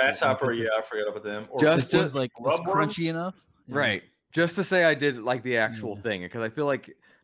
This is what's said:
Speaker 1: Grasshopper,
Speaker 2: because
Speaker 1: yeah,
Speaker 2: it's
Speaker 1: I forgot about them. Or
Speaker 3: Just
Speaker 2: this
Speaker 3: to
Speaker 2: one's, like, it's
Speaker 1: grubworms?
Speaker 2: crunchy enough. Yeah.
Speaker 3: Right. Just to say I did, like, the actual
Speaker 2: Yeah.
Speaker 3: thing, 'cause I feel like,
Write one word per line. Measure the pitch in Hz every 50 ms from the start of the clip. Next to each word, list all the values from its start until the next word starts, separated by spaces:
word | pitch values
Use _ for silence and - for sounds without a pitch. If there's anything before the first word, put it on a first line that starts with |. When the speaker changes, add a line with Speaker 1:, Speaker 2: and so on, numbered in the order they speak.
| 131
Speaker 1:
Grasshopper, | 135 139 - 160 139 131 - 143
Speaker 2:
because | 127 117 117
Speaker 1:
yeah, | 113 113 110
Speaker 2:
it's | 110 110
Speaker 1:
I | -
forgot | 113 107 104 107
about | 104 104 104
them. | 104 104 104 110 -
Or | - 131
Speaker 3:
Just | 147 151 165
Speaker 2:
this | - 127 -
Speaker 3:
to | - 160
Speaker 2:
one's, | 160 147 131
like, | 139 131 120 -
it's | - 120 131 156 175
Speaker 1:
grubworms? | 170 175 190 156 156 151 -
Speaker 2:
crunchy | - 165 165
enough. | 165 165 170 185 185 - _ _ _ _ _
Yeah. | - 127
Speaker 3:
Right. | 139 143 117 101 90 - _ _ _ _ _
Just | - 160 170 170 170
to | 202 185
say | - 190 180 170
I | 165 151
did, | 135 143 143 131 120
like, | 107 123 127 123 107
the | 127 123
actual | 117 110 110 113 110 107 113 101
Speaker 2:
Yeah. | 101
Speaker 3:
thing, | 95 117 104 92 90 87
'cause | - 120
I | 113 113
feel | 113 - 147
like, | 143 139 127 - - - _ _ _ _ _